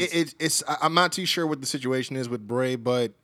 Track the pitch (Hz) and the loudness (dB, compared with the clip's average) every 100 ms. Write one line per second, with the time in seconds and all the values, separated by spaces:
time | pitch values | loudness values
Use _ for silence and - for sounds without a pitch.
0 | 175 165 151 - 156 - - 147 156 170 | 0 0 0 0 0 0 0 0 2 4
1 | 175 - 175 - 160 147 131 143 127 131 | 2 2 -2 0 0 -2 -4 -2 0 -2
2 | 123 131 120 120 104 120 127 127 117 123 | -2 -4 -4 -6 -2 0 0 0 0 2
3 | 117 - | 0 -4